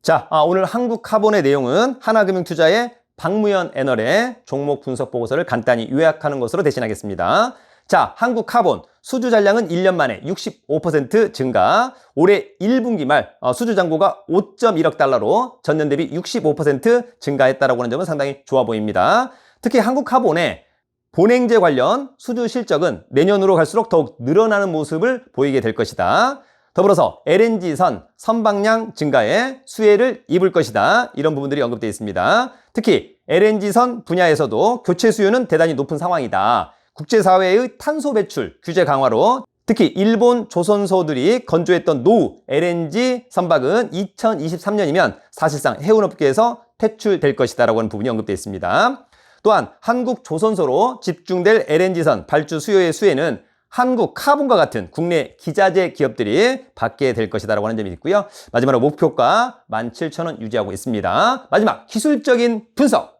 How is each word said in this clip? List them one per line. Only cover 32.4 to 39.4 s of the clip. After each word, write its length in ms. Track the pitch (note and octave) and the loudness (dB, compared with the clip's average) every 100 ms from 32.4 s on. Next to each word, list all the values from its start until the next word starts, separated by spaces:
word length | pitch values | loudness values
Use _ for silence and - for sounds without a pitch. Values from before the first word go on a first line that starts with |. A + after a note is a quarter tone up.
| B3 - _ | 0 -10 _
특히 420 | - A3 E3 - _ - | -4 0 0 -2 _ -2
엘엔지 460 | D#3+ G#3+ G#3+ G3+ | 2 2 2 0
선 320 | A3+ B3 A#3+ | 0 0 -2
분야에서도 800 | - F3 F3 D3 C#3+ G#2+ G3 B3 | -6 0 2 2 0 0 0 0
교체 280 | - F3 A3+ | -4 0 2
수요는 360 | G#3 G3 A#3+ A#3+ | 2 2 2 0
대단히 280 | D#3+ E3 | 0 2
높은 220 | C#3 C#3 D3+ | 0 -4 -4
상황이다. 760 | E3+ F3 A#2+ F#2+ G2+ A#2 E2+ _ _ | -4 -4 -2 -2 0 0 -2 _ _
국제사회의 840 | - D3+ A3+ F#3 F#3 F#3 G3 B3 - | -20 -2 2 4 4 4 2 0 -6
탄소 340 | - D#4 C#4+ | -6 -4 -2
배출 440 | A3 G3+ - A2 _ | -2 -2 -6 -8 _
규제 220 | - E3+ | -6 -2
강화로 600 | D#3+ C#3 C3 A2+ F#3 C4 | 0 2 2 2 2 0